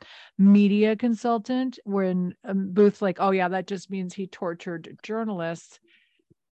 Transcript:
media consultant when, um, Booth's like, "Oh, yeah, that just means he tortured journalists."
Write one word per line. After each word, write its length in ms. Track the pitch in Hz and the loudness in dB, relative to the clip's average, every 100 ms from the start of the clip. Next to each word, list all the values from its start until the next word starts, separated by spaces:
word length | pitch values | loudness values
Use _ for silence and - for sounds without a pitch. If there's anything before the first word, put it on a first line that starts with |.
| - - - - | -20 -20 -10 4
media 580 | 196 202 202 208 214 214 | 6 8 6 4 2 0
consultant 840 | 240 220 240 233 214 254 262 - | -2 -2 -2 -2 -2 -4 -4 -8
when, 500 | - 196 190 180 180 - | -6 -2 0 -2 -4 -6
um, 280 | - 196 190 | -6 -6 -2
Booth's 300 | 185 202 - | 4 4 2
like, 160 | 202 175 | -4 -2
"Oh, 100 | 196 | 0
yeah, 180 | 190 180 | 0 0
that 180 | 185 185 | -2 -6
just 240 | 196 - | -10 -8
means 240 | 190 180 | -8 -8
he 120 | 202 190 | -10 -12
tortured 720 | - 180 170 190 165 - - | -8 -8 -8 -10 -10 -12 -16
journalists." 760 | - 220 220 185 165 165 - _ _ _ _ _ _ _ _ | -10 -8 -6 -6 -6 -8 -14 _ _ _ _ _ _ _ _